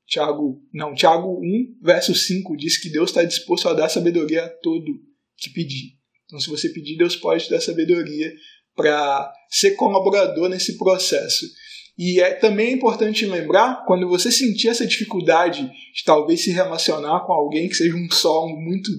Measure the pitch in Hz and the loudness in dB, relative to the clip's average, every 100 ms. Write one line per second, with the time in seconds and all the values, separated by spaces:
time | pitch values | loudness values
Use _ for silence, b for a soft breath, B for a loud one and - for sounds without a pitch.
0 | - 170 151 147 143 131 _ 151 151 135 | -6 -2 -2 -2 -4 -4 _ -10 -8 2
1 | 175 165 185 180 170 220 254 - 165 175 | 4 4 0 -4 -2 -2 -4 -2 2 2
2 | - 156 - 185 180 143 156 - 165 151 | 2 0 0 -2 -4 -6 -4 -4 -4 -2
3 | 165 180 170 - - 175 180 151 151 - | 0 2 0 -2 -2 -2 0 0 0 0
4 | 170 170 151 160 170 - 170 165 151 135 | 0 0 0 -2 -4 -6 -4 -4 -4 -10
5 | - _ _ _ - 175 151 135 - - | -12 _ _ _ -12 -8 -8 -8 -12 -18
6 | _ _ _ 147 131 151 165 165 147 160 | _ _ _ -10 -8 -4 -6 -6 -6 0
7 | 170 - 165 165 - 165 165 165 160 170 | 0 0 0 0 0 -2 -2 0 2 2
8 | 151 151 160 - B B B - 151 147 | 0 -6 -8 -10 B B B 0 2 2
9 | 143 139 139 - _ - 202 196 226 190 | 2 0 -4 -12 _ 2 2 4 2 2
10 | 190 196 185 165 185 185 - 175 190 185 | 4 4 2 2 -2 -2 -6 0 2 2
11 | - - - - 165 - B B B - | 2 -2 0 -4 -4 -14 B B B -6
12 | 175 180 180 180 220 202 233 262 233 196 | 0 4 2 4 2 2 0 2 0 2
13 | 214 214 208 180 156 190 247 254 - 185 | 0 0 -2 -2 2 4 4 0 0 0
14 | 180 180 240 233 254 196 226 240 226 - | 2 0 2 0 0 0 0 0 0 -2
15 | 220 190 160 165 175 - 131 - - - | -4 -2 2 4 2 0 -8 -10 -16 -4
16 | - 151 151 170 - 175 185 165 - 151 | 2 4 4 0 0 0 0 -2 -2 -2
17 | 147 175 - 160 147 151 175 - 170 170 | 0 -2 0 0 0 -2 -2 0 0 0
18 | 170 - 170 156 160 156 165 185 214 | 0 0 2 2 0 -6 -6 -6 -6